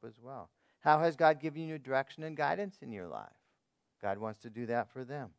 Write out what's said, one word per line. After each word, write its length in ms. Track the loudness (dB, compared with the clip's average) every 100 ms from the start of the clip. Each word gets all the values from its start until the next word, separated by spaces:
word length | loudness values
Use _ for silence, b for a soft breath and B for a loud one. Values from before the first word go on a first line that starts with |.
| -12
as 140 | -18
well. 280 | -16 -14 -16 _ _ _
How 180 | 4 6
has 160 | 6 6
God 240 | 6 6
given 260 | 0 -6 -8
you 120 | -8
direction 460 | -2 0 0 -6
and 120 | -10 -2
guidance 440 | -2 0 -4 -10
in 100 | -12
your 160 | -10 -8
life? 220 | -10 -12 _ _ _ _ _ _ _
God 160 | -4 -2
wants 240 | -4 -8
to 80 | -12
do 160 | -10 -2
that 260 | -2 -2
for 140 | -6 -10
them. 240 | -10 -12